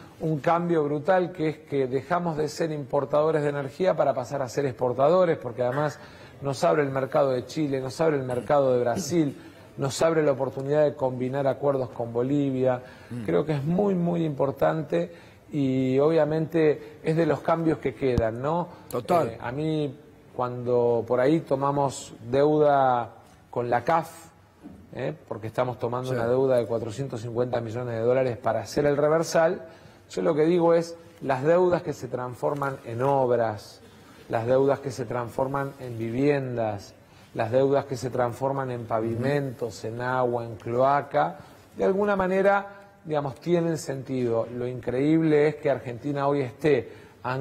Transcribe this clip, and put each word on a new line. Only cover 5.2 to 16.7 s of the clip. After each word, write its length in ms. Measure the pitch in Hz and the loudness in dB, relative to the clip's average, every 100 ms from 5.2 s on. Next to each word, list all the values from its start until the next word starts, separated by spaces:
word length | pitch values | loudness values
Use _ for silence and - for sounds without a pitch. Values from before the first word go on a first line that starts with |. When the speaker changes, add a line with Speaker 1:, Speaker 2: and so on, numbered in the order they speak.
| 175 156 | 4 0
Speaker 1:
porque 240 | 123 113 | -4 -4
además 360 | 123 135 151 - - - - - | -2 0 -2 -6 -16 -20 -20 -10
nos 220 | 139 131 | -6 0
abre 180 | 170 160 | 2 2
el 80 | 143 | 0
mercado 400 | 135 135 156 139 | -2 0 2 2
de 140 | 127 - | 0 -4
Chile, 340 | 160 147 135 | -4 -2 -2
nos 220 | 131 - | -4 0
abre 160 | 160 143 | 0 2
el 60 | |
mercado 500 | 127 123 107 147 135 | -2 -4 2 2 4
de 80 | 123 | 4
Brasil, 560 | 120 113 - 170 147 - - - - - | 2 0 0 0 0 -2 -14 -20 -18 -6
nos 240 | 135 - | -6 0
abre 200 | 165 160 | 2 4
la 80 | 151 | 2
oportunidad 520 | 127 131 135 135 151 | 2 -2 -4 0 2
de 120 | 147 147 | 2 2
combinar 500 | 131 127 127 139 135 | -2 -2 -2 0 0
acuerdos 420 | 123 143 135 123 | 0 0 0 -2
con 220 | - 117 | -6 -4
Bolivia. 680 | 117 131 147 139 131 127 123 - - - | -2 0 0 0 2 2 0 -4 -20 -12
Speaker 2:
Mm. 120 | 120 107 | -8 0
Speaker 1:
Creo 200 | 170 151 | 0 0
que 80 | |
es 100 | 147 | -2
muy, 300 | 143 180 208 185 | 0 0 2 2
muy 300 | 170 175 160 | 0 0 -2
importante 840 | 139 139 139 156 160 147 170 175 - - - - | 0 -2 0 0 0 -2 -2 -2 -8 -20 -20 -8
y 480 | 147 135 131 131 131 | -2 0 2 2 4
obviamente 1000 | 151 165 151 160 160 165 156 | 4 4 2 0 0 2 4